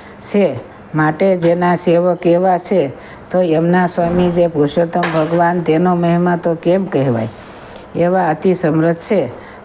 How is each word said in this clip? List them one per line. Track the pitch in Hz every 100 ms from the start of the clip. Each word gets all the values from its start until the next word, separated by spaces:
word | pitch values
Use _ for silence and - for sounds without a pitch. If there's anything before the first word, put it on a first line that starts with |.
| - - -
છે. | 202 180 120 - - - 156
માટે | 156 156 190 180
જેના | 170 175 175 175
સેવક | - 170 180 175 180
એવા | 170 190 175
છે | - 185 139 120 - - -
તો | 180
એમના | 180 156 170 180 175
સ્વામી | 180 170 180 180
જે | 175 170
પુરુષોત્તમ | 160 147 170 170 175
ભગવાન | 170 160 156 170 170 180
તેનો | 160 160 180 175
મહિમા | 170 170 180 170
તો | 170 165
કેમ | 170 190 180
કહેવાય? | 143 135 113 117 - - - - - - -
એવા | 175 185 170
અતિ | 156 190
સમર્થ | 170 160 160 165 165
છે. | - 202 120 - - -